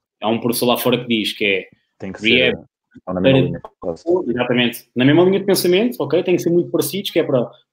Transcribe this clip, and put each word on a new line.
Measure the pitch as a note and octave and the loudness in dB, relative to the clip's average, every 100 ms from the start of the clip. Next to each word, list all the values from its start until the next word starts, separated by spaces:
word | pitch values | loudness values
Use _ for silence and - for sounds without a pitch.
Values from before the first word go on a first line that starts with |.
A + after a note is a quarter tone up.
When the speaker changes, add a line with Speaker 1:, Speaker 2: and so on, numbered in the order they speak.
| _ _ | _ _
Speaker 1:
Há | G#2+ | -4
um | A2+ | -2
professor | A#2+ - | -2 0
lá | B2 A#2 | 0 0
fora | B2 A#2+ | 0 0
que | A#2+ | 0
diz | A2 F#2+ | -2 -2
que | - | -2
é | G#2 F#2 - _ _ _ | -2 -2 -6 _ _ _
Speaker 2:
Tem | F#2+ | -14
que | F#2+ | -4
Speaker 1:
rehab | G#2+ B2 B2+ E2 | 0 2 2 -2
Speaker 2:
ser, | - _ _ - - | -10 _ _ -16 -8
ou | |
na | F2+ | 0
mesma | C3 C3+ | 4 4
Speaker 1:
para | F2 | 2
Speaker 2:
linha, | E2+ - _ | -4 -14 _
quase. | F2 E2 F3 F3+ B2+ | -8 -6 -2 -2 -2
Speaker 1:
Exatamente. | B2 B2 B2 A#2+ - - A#2+ | -4 0 0 0 -4 -8 0
Na | |
mesma | C3 D#3+ | 4 4
linha | F#3 G3 | 4 2
de | G3 | 0
pensamento, | F#3 F3 F3+ A#3+ - | 0 2 2 0 -4
ok? | - E3 | -2 0
Tem | F3 | 0
que | F3 | 0
ser | E3+ | 2
muito | F3 C#3 | 0 0
parecidos, | E3 - F#3+ F#3+ | -2 -2 -6 -4
que | F3 | -2
é | |
para | - B2+ | 0 0
a | A#2 - _ | -2 -8 _